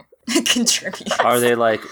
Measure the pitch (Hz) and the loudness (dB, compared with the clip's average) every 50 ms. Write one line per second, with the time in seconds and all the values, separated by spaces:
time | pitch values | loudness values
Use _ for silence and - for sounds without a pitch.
0 | - _ - _ _ - 240 339 233 - - 247 233 - - - - 185 190 - | -20 _ -20 _ _ -2 -2 -2 0 0 0 0 0 0 0 -2 -4 -8 -10 -10
1 | - 202 - - 170 113 120 123 120 120 120 117 117 113 110 107 - - | -6 -6 -2 0 2 2 2 2 2 2 2 2 2 2 2 0 -4 -6